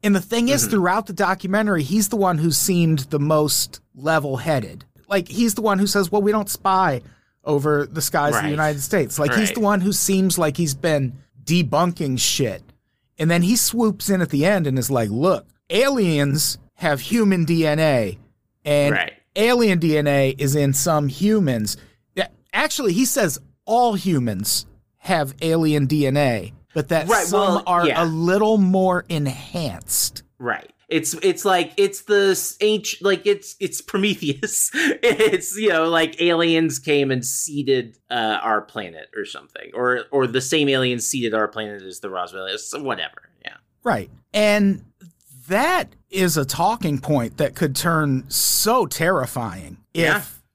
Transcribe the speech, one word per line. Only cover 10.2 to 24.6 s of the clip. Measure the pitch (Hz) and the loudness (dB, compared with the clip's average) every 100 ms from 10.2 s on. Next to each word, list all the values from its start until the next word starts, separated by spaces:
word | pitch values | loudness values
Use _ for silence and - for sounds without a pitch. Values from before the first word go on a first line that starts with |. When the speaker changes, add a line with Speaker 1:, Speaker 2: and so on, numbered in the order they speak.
| 190 175 | 2 2
Speaker 1:
like | 160 139 | 0 0
he's | 160 | -2
been | 139 165 151 131 - _ _ | -2 0 0 0 -6 _ _
debunking | - 170 147 143 175 170 151 127 | 0 0 2 2 0 0 -4 -2
shit. | - - 127 92 - _ _ _ _ _ | -2 0 -2 -4 -14 _ _ _ _ _
And | 160 | 0
then | 170 | 2
he | 175 233 | 2 2
swoops | - 226 220 - - | 0 2 0 0 -2
in | 190 | 0
at | 170 | 0
the | 139 160 | 2 2
end | 202 147 | 2 2
and | 131 | -2
is | 120 | 0
like, | 131 110 | 0 0
"Look, | 110 170 151 - _ _ | 0 0 0 -4 _ _
aliens | 185 269 269 190 151 143 143 - - - | 0 2 2 2 2 2 0 -2 -6 -14
have | _ 170 139 | _ -2 -2
human | - 233 208 185 | 0 2 2 2
D | 160 170 156 | 2 2 2
N | 151 | 2
A, | 160 131 104 92 - _ _ _ | 2 2 0 -6 -18 _ _ _
and | 147 147 143 | 0 2 2
Speaker 2:
Right. | 98 85 - _ | 0 -2 -8 _
Speaker 1:
alien | 190 226 247 226 180 | 0 2 4 4 2
D | 160 151 | 2 2
N | 147 | 2
A | 139 135 135 | 2 2 0
is | 139 | -2
in | 147 139 | 0 0
some | 135 175 156 143 | 0 0 0 0
humans." | 139 202 220 160 120 107 - - _ _ | 0 2 2 2 0 -4 -8 -14 _ _
Yeah, | - - - _ | -6 -6 -8 _
actually, | 202 302 - 233 | -2 -2 -2 0
he | 175 | 0
says | 254 277 190 - - _ | 0 2 0 -2 -14 _
all | - 226 240 | -2 2 2
humans | 202 185 156 120 95 104 - | 0 0 0 0 -4 -4 -4